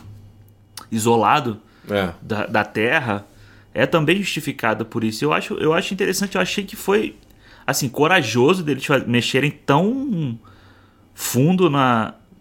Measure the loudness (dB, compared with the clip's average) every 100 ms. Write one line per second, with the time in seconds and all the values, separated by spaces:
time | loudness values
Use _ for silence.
0 | -12 -20 -20 -20 -20 _ _ -20 -6 -2
1 | 2 4 4 2 0 -8 _ _ -4 -2
2 | -2 -4 -8 -6 -2 0 0 -2 0 0
3 | 0 -4 -6 -20 -20 -20 _ -2 0 2
4 | 2 0 -2 -6 -8 -4 -4 -2 -4 -2
5 | -2 -2 -2 -2 -2 -2 0 0 -2 -2
6 | -2 -2 -2 -2 -2 -4 -8 -8 0 0
7 | 0 -8 _ -20 -20 -12 -4 -2 -2 0
8 | 2 2 2 4 4 4 0 -4 0 0
9 | 2 0 2 0 0 -4 2 2 2 0
10 | -2 -4 -4 -6 -14 -20 -20 -20 _ _
11 | _ -12 -4 2 4 4 4 4 4 2
12 | 0 -8 _ -20